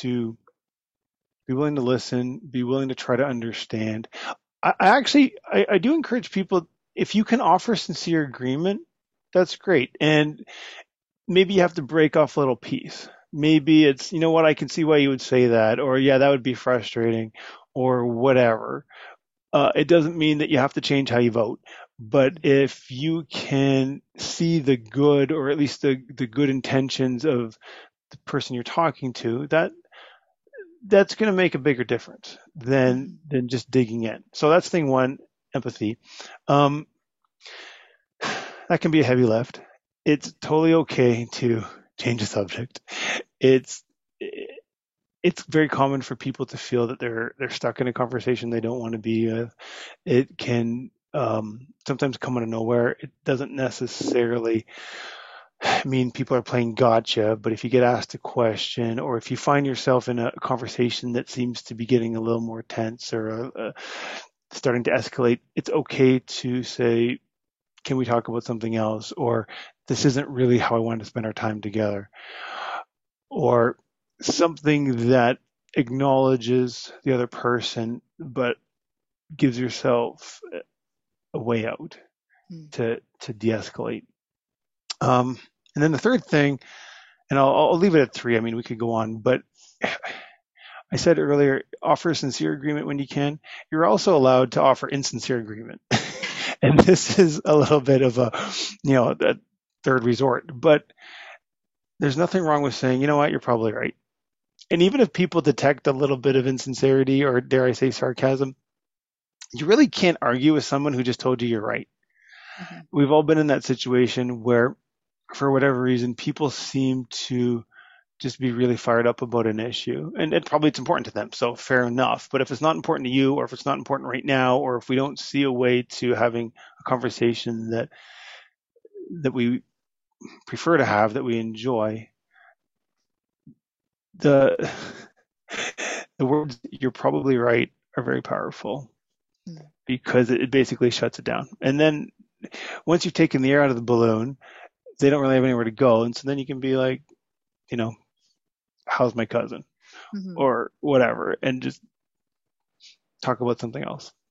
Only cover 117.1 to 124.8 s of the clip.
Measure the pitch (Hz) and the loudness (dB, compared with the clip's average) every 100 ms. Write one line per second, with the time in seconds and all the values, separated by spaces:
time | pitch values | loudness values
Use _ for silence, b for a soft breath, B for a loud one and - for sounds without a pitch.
117.1 | - - 127 123 117 113 b b b b | -10 -6 -2 0 -2 -6 b b b b
118.1 | _ 131 - 127 120 123 113 - 117 117 | _ -10 -4 -4 0 0 0 0 2 2
119.1 | 120 123 117 110 107 117 110 - 127 156 | 0 -2 0 0 -2 -4 -6 -6 -6 -6
120.1 | 269 156 156 147 151 151 - 127 160 117 | -4 -2 -2 0 0 0 0 -2 -2 -2
121.1 | 107 107 - 123 120 - 127 123 120 127 | -8 -8 -4 -4 -4 0 2 2 0 0
122.1 | 117 - 135 131 127 156 160 151 151 127 | -2 -4 -4 -4 -2 0 0 -2 -4 0
123.1 | 131 135 139 123 131 143 139 131 135 131 | 2 2 2 -4 -6 -4 -4 -4 -6 -6
124.1 | 123 - 135 127 127 139 123 | -8 -2 2 2 2 0 -4